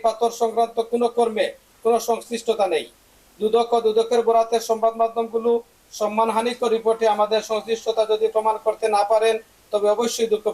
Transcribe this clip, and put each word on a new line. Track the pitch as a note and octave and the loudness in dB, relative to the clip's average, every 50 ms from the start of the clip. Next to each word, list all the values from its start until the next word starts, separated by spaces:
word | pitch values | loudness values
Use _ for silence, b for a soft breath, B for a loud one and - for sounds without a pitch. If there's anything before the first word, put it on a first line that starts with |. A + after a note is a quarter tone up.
| - | 0
পাথর | A3+ A3 - A#3+ A#3 A#3 - | -2 0 0 0 -2 0 0
সংক্রান্ত | A#3 A3+ G#3+ A3+ A#3 A3+ - - A3+ - | -2 -2 0 0 -2 0 -2 -4 -4 -2
কোনো | A#3+ A#3+ A#3+ A#3 - A#3+ | -2 -2 -2 0 0 0
কর্মে | A#3 A3+ G#3+ G#3+ F3+ - - - _ _ _ _ - | 0 0 0 -2 -2 -2 -4 -10 _ _ _ _ 0
কোনো | A3+ A#3 A3+ | 0 0 2
সংশ্লিষ্টতা | - - A3+ F#3 - - A#3+ A3+ - A#3 G#3+ G#3+ G3+ F#3 | 0 0 -2 -4 -4 -6 -10 -4 -2 -2 0 0 0 0
নেই। | E3 C#3+ - - - _ _ _ _ _ _ _ _ - | 0 -2 -4 -6 -12 _ _ _ _ _ _ _ _ -4
দুদক | G#3 G#3+ G#3+ A#3 A#3 A#3 A#3+ | -2 0 2 2 2 2 0
ও | A#3 A3+ | 0 2
দুদকের | A3 G#3+ A3+ A3+ A3+ B3 A#3+ A3 A3+ | 2 2 2 0 2 2 0 2 4
বরাতে | A3+ A3+ A3+ A3+ A#3 A3+ A3+ - | 4 2 2 2 0 -2 -2 -2
সংবাদ | A3+ A3 A3 A3+ A3+ A3+ | -2 0 0 0 0 0
মাধ্যমগুলো | A3+ A3+ A3+ A#3 A#3 A3+ A3 A3+ A3+ A#3 A#3 A#3 - _ _ _ _ _ - | -2 -2 -2 -2 -4 -4 -4 -2 0 0 0 0 -2 _ _ _ _ _ -8
সম্মানহানিকর | - G#3+ G#3 G#3+ A3 A3+ A3+ G#3 A3 A3+ A#3+ A#3 - B3 A3+ A3 | -4 -4 -2 0 0 0 0 0 0 -2 -2 -2 -2 -2 0 0
রিপোর্টে | A3 A3 A3 A3 A3 A3+ A3 G#3 | 0 0 0 0 2 2 2 2
আমাদের | G#3 G#3+ G3+ A3 G#3+ G#3 - | 2 2 2 0 0 -2 -2
সংশ্লিষ্টতা | A3 G#3+ G3 G#3+ A3+ A3 - A3+ A3 A3 G#3+ G#3+ | -4 -6 -4 -4 -6 -4 -4 -2 0 0 0 0
যদি | G#3+ G#3+ A3 A3 A3 | 0 0 0 0 0
প্রমাণ | G#3+ G#3+ A3 G#3+ G#3+ - | 0 0 0 0 0 -2
করতে | A3+ G#3 - A3 A3 G#3 | -2 -2 -2 -2 0 2
না | G3+ G#3 G#3 | 2 2 2
পারেন, | A3 G#3+ A3 A3+ A3 A3 - _ _ _ _ _ | 2 2 2 2 0 0 -4 _ _ _ _ _
তবে | - G#3 G#3 G#3 G#3 | -4 0 2 2 2
অবশ্যই | A3 A#3+ A#3 - - A3+ A3+ G#3+ | 2 0 -2 -2 -2 -2 0 0
দুঃখ | G#3 - - | 0 -2 -2